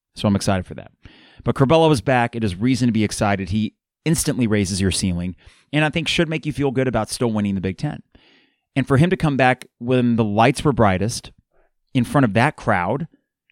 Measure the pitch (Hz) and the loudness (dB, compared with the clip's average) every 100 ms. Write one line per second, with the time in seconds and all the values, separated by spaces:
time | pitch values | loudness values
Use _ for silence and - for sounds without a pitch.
0 | _ - 107 101 - 95 90 62 - _ | _ -4 0 0 0 -2 -4 -12 -18 _
1 | - - _ _ - - 131 160 160 143 | -20 -20 _ _ -4 2 4 4 4 2
2 | 117 127 120 117 110 87 120 123 123 110 | 0 0 0 -2 -4 -2 -2 0 0 0
3 | 104 - 107 101 92 104 107 _ _ _ | -2 -2 -2 -2 -2 -2 -4 _ _ _
4 | 156 160 - 131 117 104 95 98 95 85 | -4 -2 -2 0 0 2 0 0 0 0
5 | 98 87 90 87 - _ - 147 151 165 | -2 -2 -4 -8 -18 _ -6 -2 -2 -2
6 | 151 - 165 160 151 139 139 127 131 113 | -4 -2 -2 -2 -6 -4 -2 0 -2 -2
7 | 107 - 120 107 104 98 92 92 147 - | -4 -4 -2 0 -2 -2 -4 -6 -8 -10
8 | - _ _ _ _ _ _ - 127 131 | -18 _ _ _ _ _ _ -4 0 4
9 | 175 190 160 135 131 127 - - 120 127 | 4 2 0 2 2 0 -6 -12 -2 0
10 | 123 117 110 104 120 143 156 113 107 92 | 2 2 2 4 2 4 0 4 2 2
11 | 104 - - _ _ _ _ _ _ 135 | -2 -6 -14 _ _ _ _ _ _ -2
12 | 120 147 131 113 135 - - 98 87 131 | 0 2 2 2 0 -2 -2 0 0 -4
13 | 165 _ _ _ _ | -6 _ _ _ _